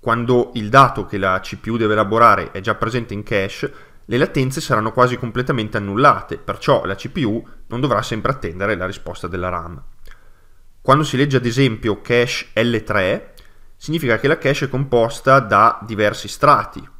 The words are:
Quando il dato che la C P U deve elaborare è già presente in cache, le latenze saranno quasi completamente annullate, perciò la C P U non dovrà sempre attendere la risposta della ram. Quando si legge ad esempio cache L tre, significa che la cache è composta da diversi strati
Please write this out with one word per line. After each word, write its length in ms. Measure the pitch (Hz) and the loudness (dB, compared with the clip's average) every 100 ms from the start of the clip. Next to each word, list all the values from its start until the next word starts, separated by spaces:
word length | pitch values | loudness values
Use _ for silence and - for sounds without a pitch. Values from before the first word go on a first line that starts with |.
Quando 500 | 120 117 120 123 120 123 | -2 -2 2 2 2 -4
il 120 | 104 | 2
dato 380 | 135 127 107 95 | 6 4 2 -6
che 120 | 101 | -2
la 220 | 95 92 | 0 0
C 160 | - 104 | -4 -10
P 100 | 110 | -6
U 100 | 117 | 0
deve 160 | 110 | 2
elaborare 580 | 107 104 113 117 98 82 | 2 2 6 6 6 0
è 80 | - | -6
già 160 | 101 107 | -4 -2
presente 380 | 113 123 113 | -2 -4 -6
in 100 | 101 | -10
cache, 500 | 104 104 98 - 143 - - - | -4 -2 -2 -6 -10 -10 -20 -20
le 140 | - 120 | -4 0
latenze 420 | 147 151 131 135 | 0 0 -2 -4
saranno 320 | - 117 110 | -2 0 0
quasi 240 | 110 123 123 | 2 0 0
completamente 640 | 120 117 127 135 107 110 | -6 -4 -2 -2 -2 -4
annullate, 600 | 101 101 139 98 - - | -4 2 4 4 -2 -10
perciò 440 | - - - 120 | -8 -6 2 2
la 120 | - 98 | 2 -6
C 120 | 113 | -8
P 160 | - | -4
U 180 | 120 113 - - - | -2 -4 -8 -20 -10
non 120 | 113 | -4
dovrà 220 | 139 107 | 0 0
sempre 320 | 113 113 110 | -2 -4 -4
attendere 420 | 135 95 85 101 98 | -4 -8 -4 -4 -2
la 100 | 92 | -6
risposta 420 | - - 90 90 | -8 -12 -10 -8
della 200 | 90 90 | -6 -6
ram. 340 | 87 85 85 - - - - - - - - - - | -6 -10 -14 -16 -16 -18 -18 -20 -20 -20 -20 -20 -8
Quando 200 | - 139 | 2 4
si 120 | 147 127 | 4 0
legge 220 | 143 131 | 2 2
ad 80 | 120 | 0
esempio 560 | 117 135 107 107 98 | 2 2 2 -2 -4
cache 460 | - 120 123 - - - | 0 2 2 -2 -4 -2
L 160 | 120 113 | 0 0
tre, 580 | - 101 92 180 - - - - - - | -2 0 0 -2 -6 -20 -20 -20 -20 -16
significa 420 | - 160 135 110 | -6 -2 0 2
che 100 | 139 | 2
la 120 | 135 | 0
cache 260 | 131 147 131 | 0 -2 -2
è 20 | |
composta 720 | 127 139 120 113 - - 135 | -4 0 2 2 0 4 4
da 400 | 107 101 113 - 104 | 4 4 4 2 -8
diversi 420 | 104 104 98 101 | 0 0 0 -12
strati 560 | - 147 131 104 - - | 0 2 4 0 -10 -18